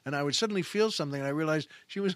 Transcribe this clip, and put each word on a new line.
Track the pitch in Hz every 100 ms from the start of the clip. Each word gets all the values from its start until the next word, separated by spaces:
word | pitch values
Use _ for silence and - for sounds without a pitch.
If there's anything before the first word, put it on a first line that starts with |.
And | 135
I | 143
would | 143
suddenly | - 226 196
feel | 160 208 220
something, | - 147 139
and | 139
I |
realized | 143 160 156 143 - -
she | 196
was | 196